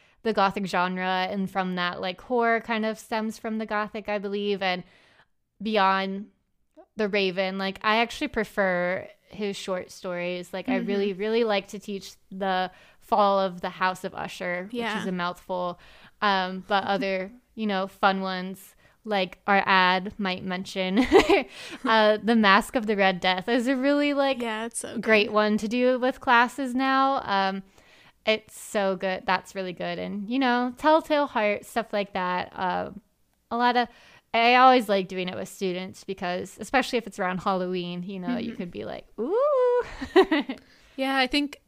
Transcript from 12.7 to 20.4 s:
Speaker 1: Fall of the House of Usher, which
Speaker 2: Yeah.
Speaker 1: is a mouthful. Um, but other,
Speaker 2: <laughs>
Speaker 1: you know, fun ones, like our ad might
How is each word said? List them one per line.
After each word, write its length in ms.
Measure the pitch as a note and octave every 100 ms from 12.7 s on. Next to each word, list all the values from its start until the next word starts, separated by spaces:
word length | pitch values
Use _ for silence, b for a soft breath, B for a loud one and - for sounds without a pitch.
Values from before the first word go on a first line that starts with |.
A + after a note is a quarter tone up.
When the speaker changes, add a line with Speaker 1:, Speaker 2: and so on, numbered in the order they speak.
| B B B
Speaker 1:
Fall 380 | - G#3+ G3+ G3
of 200 | F#3+ F3+
the 100 | F3+
House 340 | F3 F#3 F#3
of 100 | F#3+
Usher, 500 | - - - F3+ F3 F#3+
which 40 | A#3+
Speaker 2:
Yeah. 200 | A3+ G#3+
Speaker 1:
is 60 | F#3+
a 60 |
mouthful. 680 | F3+ F3 F3+ - F#3 F3+ E3+ B B B -
Um, 440 | G#3+ F#3+ F#3 F#3+ -
but 160 | G3+
other, 460 | F#3+ G3 G3 F#3+ F#3+ A#3+
Speaker 2:
<laughs> 120 | _
Speaker 1:
you 120 | - G#3+
know, 200 | F#3+ F#3+
fun 340 | - G3+ F#3+
ones, 540 | F#3+ F#3 F#3 F#3+ - _ b b
like 340 | A3 G3+ F#3 - -
our 140 | G3 -
ad 480 | F#3+ F#3 F#3 F#3+ -
might 260 | F#3+ F#3